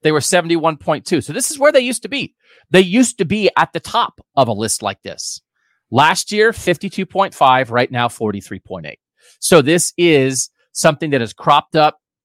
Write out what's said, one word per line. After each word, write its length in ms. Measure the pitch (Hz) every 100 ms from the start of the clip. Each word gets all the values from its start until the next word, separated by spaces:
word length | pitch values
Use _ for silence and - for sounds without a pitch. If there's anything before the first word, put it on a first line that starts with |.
they 100 | 156
were 80 | 151
seventy-one 560 | - 180 165 170 156 156
point 300 | - 151 -
two. 160 | 156
So 100 | -
this 180 | 170 262
is 80 | 302
where 140 | 285
they 80 | 294
used 220 | 247 262
to 80 | 202
be. 260 | 277 - _ _ _ _
They 100 | 180
used 360 | 190 208 254 -
to 60 | 160
be 240 | 214 202 -
at 140 | 165
the 80 | 170
top 400 | - 226 226 _ _ -
of 140 | 120
a 40 |
list 280 | 104 110 -
like 200 | 104 101
this. 360 | 95 - - - _ _ _ _ _
Last 440 | 113 156 185 -
year, 180 | 208 220
fifty-two 540 | 220 - 170 196 - 185
point 280 | 190 196
five, 380 | - 139 127 123
right 180 | 120 127
now, 200 | 127 120
forty-three 500 | - 110 101 - 98
point 280 | _ 92 73
eight. 120 | - _ _ _ _
So 220 | - 175
this 320 | 131 170 - -
is 520 | 175 151 131 131 - _ _
something 380 | - 165 147 160
that 100 | 139
has 100 | 113
cropped 460 | - - 147 - 180
up. 220 | 185 - _ _